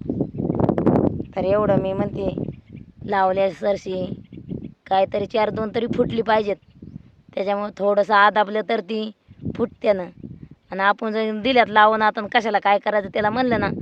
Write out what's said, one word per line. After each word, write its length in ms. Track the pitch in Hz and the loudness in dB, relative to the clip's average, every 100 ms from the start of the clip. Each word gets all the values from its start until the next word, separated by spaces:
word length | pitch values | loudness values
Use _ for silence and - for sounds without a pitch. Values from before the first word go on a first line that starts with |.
| - - - - - - - - - - - - - 196 | -6 -4 -4 -4 -4 0 0 0 2 2 2 -2 -8 -4
तर 80 | |
एवढं 360 | 185 202 208 196 | 0 2 2 2
मी 120 | 190 | 0
म्हणते, 420 | 196 202 214 190 - - - - - - - | -4 -4 -4 -6 -6 -8 -10 -18 -20 -20 -16
लावल्या 460 | - 196 190 190 196 | -4 0 0 2 0
सरशी 720 | 165 208 196 196 185 185 - - - - - - - - | 0 -2 -2 -4 -8 -6 -10 -14 -18 -12 -12 -12 -18 -2
काहीतरी 400 | 190 196 208 196 | 0 0 -2 -4
चार 240 | 220 214 | 0 0
दोन 200 | 202 220 | -2 -4
तरी 120 | 233 233 | -4 -4
फुटली 360 | - 240 226 | 0 0 0
पाहिजेत. 340 | 220 220 208 190 _ - - - - _ - | 0 0 0 -4 _ -20 -20 -18 -20 _ -14
त्याच्यामुळं 360 | - 196 202 208 - | -6 -4 -2 -4 -2
थोडंसं 380 | 202 202 196 | 0 2 4
आदाबलं 460 | 208 208 214 196 214 214 | 6 6 6 0 0 -2
तर 120 | 226 | -2
ती 300 | 180 220 214 - _ - - - | -2 -6 -6 -10 _ -14 -10 -4
फुटते 360 | 233 - 220 | -4 -2 0
ना. 120 | 196 175 - - - - - _ | 0 -2 -12 -18 -18 -20 -20 _
आणि 100 | 190 | 0
आपण 320 | 196 202 226 | 0 2 -2
जर 280 | 214 220 214 | -2 -2 -2
दिल्यात 260 | 226 247 214 | 2 4 6
लावून 340 | 214 214 220 | 6 6 6
आता 180 | 214 220 | 2 0
आणि 180 | 208 240 | -2 -2
कशाला 200 | 214 202 | 0 0
काय 200 | 196 202 | 2 2
करायचं 300 | 208 208 196 | 2 -2 -2
त्याला 220 | 226 208 | -2 -2
म्हणलं 300 | 233 202 208 | 0 0 0
ना, 80 | 202 - | -2 -4